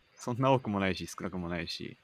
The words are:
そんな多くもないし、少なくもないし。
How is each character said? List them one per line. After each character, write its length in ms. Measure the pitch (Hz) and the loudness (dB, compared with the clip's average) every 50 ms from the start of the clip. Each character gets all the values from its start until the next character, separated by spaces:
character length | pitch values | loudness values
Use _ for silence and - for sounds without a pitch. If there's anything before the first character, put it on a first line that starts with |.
| _ _ _ | _ _ _
そ 180 | - - 123 | -8 -6 -4
ん 80 | 120 113 | 0 4
な 120 | 131 135 | 6 6
多 80 | 135 127 | 6 6
く 100 | - 113 | 4 0
も 100 | 101 98 | 0 2
な 80 | 98 95 | 2 2
い 60 | 90 | 0
し、 120 | - 85 | -2 -4
少 100 | - - - | -8 -8 -8
な 100 | 90 90 | -8 -6
く 60 | 92 | -4
も 120 | 90 87 85 | -4 -4 -4
な 120 | 87 85 | -4 -4
い 80 | 82 - | -4 -6
し。 300 | - - - - - - | -8 -8 -10 -12 -12 -16